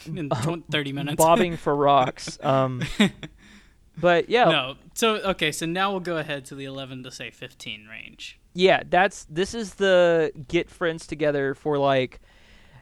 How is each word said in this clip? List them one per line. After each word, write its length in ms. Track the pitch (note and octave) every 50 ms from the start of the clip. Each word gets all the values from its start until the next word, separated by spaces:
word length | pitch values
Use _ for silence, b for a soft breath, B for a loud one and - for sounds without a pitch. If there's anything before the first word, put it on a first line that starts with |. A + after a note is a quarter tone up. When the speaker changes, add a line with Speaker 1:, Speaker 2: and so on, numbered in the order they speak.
| - D#3+ E3
Speaker 1:
in 120 | F#3+ D#3 C3+
Speaker 2:
<laughs> 0 |
Speaker 1:
tw-, 340 | D#3 A#2 A#2 D#3+ E3+ E3 - -
thirty 220 | C#3+ D3+ C#3+ C#3
minutes. 240 | C#3 C#3 - D3 D3
Speaker 2:
bobbing 400 | - D#3+ D#3+ E3+ - F#3 F3 E3
for 180 | D#3 - E3 C#3+
rocks. 640 | C#3+ C#3 C#3 C#3+ C3+ B2+ C3+ - - - - - - -
Um, 380 | D3 C3+ C3+ C3 C3 B2+ B2 E3 - - -
Speaker 1:
<laughs> 100 | G#3 F#3 - - - - - B B B B B B B B B _ _ _
Speaker 2:
but 300 | D#3+ D#3 F3 F3 E3+ - -
yeah. 160 | G#3 A#3+ A#3+
Speaker 1:
No. 300 | F3 D#3+ D3 B2+ C3 C#3 - _ - -
So, 200 | - A#3 A3+ G#3+
okay, 360 | G3+ E3+ G3 F3+ - E3+ D3+ D3+
so 120 | - E3+
now 260 | E3 E3+ F#3 F#3+ G3+
we'll 100 | G3+ F#3+
go 160 | F3 F3+ E3+
ahead 260 | D#3+ C#3+ D3 D3 C#3 C3
to 100 | - C#3+
the 100 | C#3 C#3
eleven 380 | C3+ C3+ C3+ C3+ B2+ C3 B2+ B2
to, 80 | B2+
say, 200 | - - B2+ A2+
fifteen 560 | - _ C3+ A#2+ - - - B2 G#2+ G#2+ G#2+ A2
range. 480 | A2 A2+ - - - - - - - _ _ _ -
Speaker 2:
Yeah, 300 | F3 F3+ F#3 D#3+ C#3 -
that's, 380 | D3 F3 F3 F#3+ G#3 - - - -
this 240 | D3+ E3 G3 - -
is 200 | A#3 A3 F#3 -
the 560 | - G3 G3 F#3 F3+ F3 E3+ E3+ E3 D#3 C#3+ - D#3 C#3
get 220 | - E3 E3+ D#3+ -
friends 380 | - - F#3 E3 E3 E3 -
together 480 | - D#3+ D3 D#3 D3+ C#3+ C#3+ C#3 C#3 C#3
for, 220 | - - D#3 D3 C#3+
like, 400 | C#3 C#3 C3+ C3 B2+ B2 - - b b b b b b b b b b b b